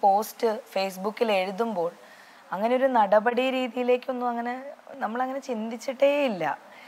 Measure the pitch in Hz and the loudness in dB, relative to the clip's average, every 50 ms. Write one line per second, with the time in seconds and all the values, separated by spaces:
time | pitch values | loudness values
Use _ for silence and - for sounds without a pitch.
0 | - 202 196 202 214 - - - - 226 214 226 - - - 190 196 190 185 180 | 4 4 4 4 2 -2 -4 -2 0 0 0 -2 -6 -6 -4 -2 -2 -2 -4 -6
1 | 185 214 208 - 240 226 208 190 185 190 196 185 233 233 214 175 165 170 170 - | -6 -4 -2 -2 0 2 2 2 0 0 -2 -4 -4 -2 -2 -2 -4 -4 -4 -8
2 | - - - - - - - - - - 170 185 208 233 247 254 262 269 254 233 | -18 -20 -20 -20 -20 -20 -20 -20 -14 -8 -4 -2 0 2 2 2 2 4 4 4
3 | 208 196 202 214 208 240 240 233 254 262 262 262 254 247 - 247 247 247 247 247 | 4 6 6 4 4 4 2 0 0 0 0 0 -2 -2 -2 -2 0 2 2 2
4 | 247 - 254 247 247 247 240 233 233 240 247 262 269 285 294 - - - - 277 | 0 -4 -6 -4 -4 -4 -4 -4 -4 -6 -6 -8 -10 -14 -16 -16 -18 -18 -10 -8
5 | 226 208 220 247 254 262 262 277 269 - 247 214 220 226 233 233 - - 254 247 | -6 -4 -2 -2 -2 -2 -4 -6 -6 -6 -6 -6 -6 -6 -8 -8 -8 -6 0 4
6 | 277 277 285 294 285 262 208 175 160 143 - - - - - - - | 4 4 4 4 2 0 0 -2 -2 -4 -4 -6 -10 -18 -20 -20 -20